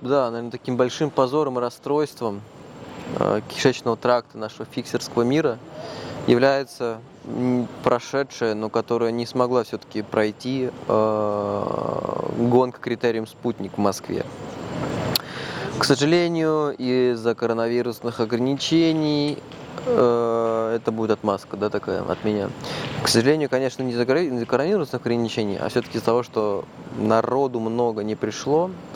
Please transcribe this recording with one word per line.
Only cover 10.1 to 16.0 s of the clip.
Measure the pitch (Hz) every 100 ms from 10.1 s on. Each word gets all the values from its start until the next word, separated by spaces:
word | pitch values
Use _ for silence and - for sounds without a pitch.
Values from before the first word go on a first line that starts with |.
| 110 107 101 123 135 127 - -
э, | 107 110 107 104 104 101 101 - - 113 - - - - -
гонка | 120 123 127 -
критерием | 120 117 120 113 110
«Спутник» | - 120 110 98 -
в |
Москве. | 101 95 - 90 - - - - - - - - - - - - - - - -
К |
сожалению, | - 135